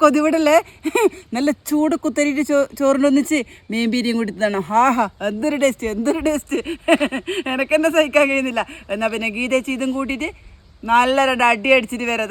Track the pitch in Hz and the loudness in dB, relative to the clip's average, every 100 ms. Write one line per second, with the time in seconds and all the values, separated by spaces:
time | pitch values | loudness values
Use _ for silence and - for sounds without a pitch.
0 | 302 277 302 320 302 320 - - 311 480 | 4 4 2 2 4 4 2 -8 -4 0
1 | 427 - - 233 285 - - 302 302 311 | 0 -2 -8 -2 -2 -2 -2 0 0 0
2 | 311 240 294 277 285 285 269 - 277 277 | -2 -2 -2 -2 0 0 0 0 0 4
3 | 285 277 - 302 233 - - 220 233 247 | 4 2 2 -2 -4 -14 -8 -4 -2 0
4 | 240 233 214 175 208 202 165 220 262 247 | -2 -2 -4 -2 -2 -2 0 2 2 2
5 | 202 - 208 214 302 285 269 - 226 214 | -2 -4 -6 -2 -2 0 0 0 -6 -2
6 | 233 320 302 302 - 277 285 330 - 320 | -2 0 -2 -4 -4 -6 -6 -8 0 2
7 | 294 262 - 392 269 254 269 311 320 320 | 2 -4 -6 -6 -4 -6 0 0 2 2
8 | 302 294 277 269 262 233 196 294 - 208 | 2 2 2 0 -2 -4 -6 -12 -10 -4
9 | 226 220 226 214 247 262 262 254 262 262 | -4 -4 -6 -6 -2 -2 -2 -4 -4 -4
10 | 262 269 320 - - - - - 220 240 | -6 -6 -8 -10 -20 -20 -20 -14 2 2
11 | 247 269 269 254 240 233 233 262 220 240 | 4 2 2 2 2 2 2 2 2 -6
12 | 240 233 214 | -4 -4 -2